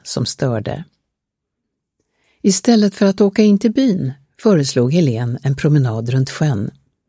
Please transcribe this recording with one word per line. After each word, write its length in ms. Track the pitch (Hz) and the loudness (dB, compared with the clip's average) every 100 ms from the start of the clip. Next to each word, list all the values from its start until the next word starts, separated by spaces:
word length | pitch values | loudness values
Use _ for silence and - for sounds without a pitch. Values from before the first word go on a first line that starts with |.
som 240 | - 127 123 | -10 -6 -6
störde. 580 | - 135 113 - 147 175 _ _ _ _ _ _ _ _ _ _ _ _ _ _ _ | -4 -4 -4 -6 -10 -12 _ _ _ _ _ _ _ _ _ _ _ _ _ _ _
Istället 520 | 208 185 - 226 208 | 0 2 2 2 2
för 120 | - 196 | 2 0
att 140 | 190 | 2
åka 220 | 202 - | 0 4
in 160 | 214 202 | 2 4
till 140 | 233 | 2
byn 400 | 226 269 180 135 - _ - | 0 0 0 -4 -8 _ -4
föreslog 540 | 220 175 139 131 123 | 2 2 2 0 0
Helene 460 | 170 147 113 120 120 | 2 0 0 -4 -4
en 140 | 139 135 | -4 -2
promenad 520 | 151 147 123 113 120 | 2 2 2 -2 -2
runt 220 | 131 131 | -2 -2
sjön. 400 | - 156 104 104 - _ _ | -2 -2 -2 -6 -10 _ _